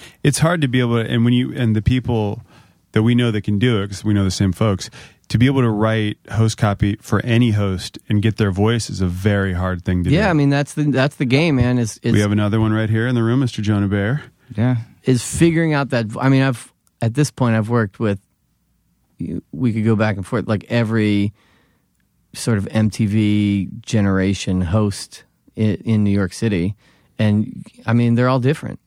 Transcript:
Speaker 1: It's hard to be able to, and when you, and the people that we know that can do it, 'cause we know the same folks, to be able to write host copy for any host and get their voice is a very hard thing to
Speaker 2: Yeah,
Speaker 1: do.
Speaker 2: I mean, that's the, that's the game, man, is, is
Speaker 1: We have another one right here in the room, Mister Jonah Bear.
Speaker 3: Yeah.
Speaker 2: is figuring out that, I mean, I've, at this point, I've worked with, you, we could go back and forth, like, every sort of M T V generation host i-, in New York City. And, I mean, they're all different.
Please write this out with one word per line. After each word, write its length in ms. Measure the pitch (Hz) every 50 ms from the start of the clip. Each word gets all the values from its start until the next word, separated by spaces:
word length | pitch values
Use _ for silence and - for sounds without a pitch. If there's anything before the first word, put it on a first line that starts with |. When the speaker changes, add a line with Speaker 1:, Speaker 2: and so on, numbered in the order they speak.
| - - - _ -
Speaker 1:
It's 180 | 151 131 -
hard 200 | 151 165 180 170
to 80 | 143 127
be 120 | 120 127
able 220 | 123 117 117 117 113
to, 60 | -
and 140 | 120 117 117
when 80 | 120 123
you, 200 | 123 127 131 127
and 200 | 139 123 110 107
the 60 | 110 104
people 600 | - 127 127 120 - 120 110 107 101 107 - - - - - - _ _ _ _ _ -
that 100 | 110 107
we 120 | 117 123
know 160 | 123 123 120
that 120 | 107 107 -
can 160 | - 107 98
do 220 | 120 127 117 101
it, 80 | 98 101
'cause 160 | 98 - -
we 80 | 107 101
know 120 | 101 98
the 60 | 95
same 220 | 90 - 101 95 85
folks, 380 | - 110 110 98 90 - - - - - - - _ _ -
to 100 | - 110
be 80 | 120
able 160 | 135 135 135 123
to 80 | 117
write 480 | 107 104 110 110 110 110 107 104 - - _ - -
host 260 | 110 113 110 - -
copy 380 | - 104 101 - 107 101 101 -
for 200 | - - 107 98 -
any 280 | 120 117 117 123 117 107
host 460 | 104 101 98 95 92 - - - - - -
and 100 | 101 104
get 160 | 101 113 -
their 140 | - 110 98
voice 400 | 90 95 104 113 120 117 - -
is 100 | - 95
a 60 | 98
very 480 | 90 87 90 95 107 101 101 98 95 90
hard 300 | 87 95 92 90 87 -
thing 200 | 92 90 90 85
to 60 | -
Speaker 2:
Yeah, 140 | 135 180 220
Speaker 1:
do. 60 | 196
Speaker 2:
I 20 | 165
mean, 160 | 151 143 139
that's 240 | 143 143 143 - -
the, 80 | 151 147 147
that's 260 | 131 135 131 147 -
the 80 | - 147
game, 320 | 120 127 143 165 170 143
man, 220 | 127 120 123 123 123
is, 200 | 117 104 - - -
is 100 | 120 113
Speaker 1:
We 80 | 110
have 120 | 104 101 107
another 280 | 107 104 104 110 113
one 120 | 110 107 107
right 160 | 110 110 104
here 160 | 110 110 113
in 80 | 127 127
the 80 | 117 113
room, 180 | 113 120 135
Mister 220 | 139 120 - - 104
Jonah 260 | 110 107 101 101 95
Bear. 360 | 104 101 98 107 135 151 - - - _ _ - 127
Speaker 3:
Yeah. 220 | - 117 127 127 117 113 - - _ -
Speaker 2:
is 180 | 131 127 120 -
figuring 520 | - - - 156 170 160 165 165 160 151
out 160 | 139 139 117
that, 160 | 131 120 113 104 113 -
I 120 | 127 135
mean, 100 | 135 135 135
I've, 300 | 135 127 - - - _ _ _ _ _ - 117
at 100 | 113 117
this 180 | - 147 -
point, 260 | - - 131 117 113
I've 120 | 110 104 113
worked 320 | 120 120 110 98 - -
with, 180 | 113 104 101 98 _ _ _ _ _ _ _ _ _ _ _ _ _ _ _ _ _ _ _ -
you, 240 | - - - - - _ -
we 180 | - 127 120 107
could 100 | 113 107
go 120 | 113 113
back 200 | 101 107 107 101
and 80 | 101 92
forth, 220 | - 127 110 - 117
like, 160 | 110 90 - -
every 640 | 117 120 117 107 113 113 107 104 104 101 101 104 - _ _ _ _ _ _ _ _ _ _ _ _ _ _ _ _ _ _ _ -
sort 220 | - - 123 113
of 100 | 101 98 -
M 180 | - 113 107 104
T 140 | - - 113
V 640 | 101 104 110 107 104 104 104 104 101 101 98 92 - - 117 -
generation 800 | - - 110 101 98 95 95 95 98 101 - - 101 92 92 90
host 600 | 80 90 110 107 101 98 - - - - - - _ _ _ _ _ - 113
i-, 20 | 110 107 95 - -
in 200 | 113 110 104 104
New 60 | 101
York 220 | 101 101 98 87 -
City. 420 | - 117 113 104 85 85 98 104 - _ _ _ _ _ _ _ -
And, 460 | 110 107 104 104 107 - - - - - - - -
I 60 | 110 113
mean, 220 | 120 120 117 117
they're 140 | 117 127 127
all 100 | 131 131
different. 400 | 120 131 160 - - 117 - - _